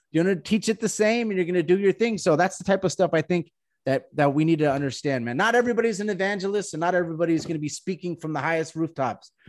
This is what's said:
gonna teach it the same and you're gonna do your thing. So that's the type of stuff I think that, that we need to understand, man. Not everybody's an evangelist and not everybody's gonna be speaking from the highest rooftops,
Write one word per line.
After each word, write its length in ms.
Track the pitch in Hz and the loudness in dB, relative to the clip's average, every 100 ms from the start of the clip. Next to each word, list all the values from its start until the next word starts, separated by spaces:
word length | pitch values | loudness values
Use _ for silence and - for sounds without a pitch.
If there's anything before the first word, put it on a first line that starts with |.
| _ | _
gonna 220 | 156 185 190 | 0 2 0
teach 320 | - 214 214 | 0 0 0
it 120 | 208 | -2
the 80 | 214 | -2
same 420 | - 214 233 226 | 2 2 2 0
and 80 | 190 | -2
you're 80 | 170 | 0
gonna 160 | 180 | 0
do 160 | 156 190 | 2 4
your 140 | 196 | 4
thing. 240 | - 233 202 | 2 0 2
So 180 | 180 151 | 2 4
that's 220 | 175 - | 2 0
the 60 | |
type 200 | - 196 | 0 0
of 80 | 185 | 0
stuff 180 | - 170 | 0 2
I 80 | 160 | 2
think 280 | 156 175 - _ _ _ - | 0 -2 -2 _ _ _ -2
that, 220 | 131 - 143 | -2 -2 0
that 180 | 143 | 2
we 100 | 139 | 2
need 140 | 160 160 | 2 2
to 120 | 151 | 2
understand, 540 | 139 139 - 147 131 | 0 -4 -4 -4 -4
man. 120 | 117 127 | -2 0
Not 180 | 214 | 2
everybody's 460 | 233 240 220 226 190 | 2 2 0 0 -2
an 100 | 214 | -4
evangelist 640 | 185 190 202 196 208 190 | -2 -2 -2 -2 -4 -4
and 60 | 156 | -2
not 140 | 170 | 0
everybody's 520 | 180 165 160 165 160 - | 0 0 -2 0 0 -2
gonna 120 | 160 | -6
be 100 | 147 | -6
speaking 460 | - - 175 180 160 | -6 -8 -6 -8 -8
from 160 | 156 | -6
the 60 | 151 | -4
highest 340 | 147 165 160 160 | -2 -2 -4 -4
rooftops, 540 | 160 - 131 104 - _ | -6 -2 -4 -4 -14 _